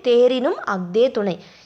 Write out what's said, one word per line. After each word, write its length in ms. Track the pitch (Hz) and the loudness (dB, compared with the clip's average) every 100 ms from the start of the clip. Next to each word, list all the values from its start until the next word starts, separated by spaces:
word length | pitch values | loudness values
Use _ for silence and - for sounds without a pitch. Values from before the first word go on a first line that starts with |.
தேரினும் 540 | 254 240 247 254 262 - - | 0 4 4 2 -2 -4 -6
அஃதே 460 | 196 180 196 254 | -6 -4 0 0
துணை. 320 | 254 202 170 - - | 0 -4 -4 -10 -20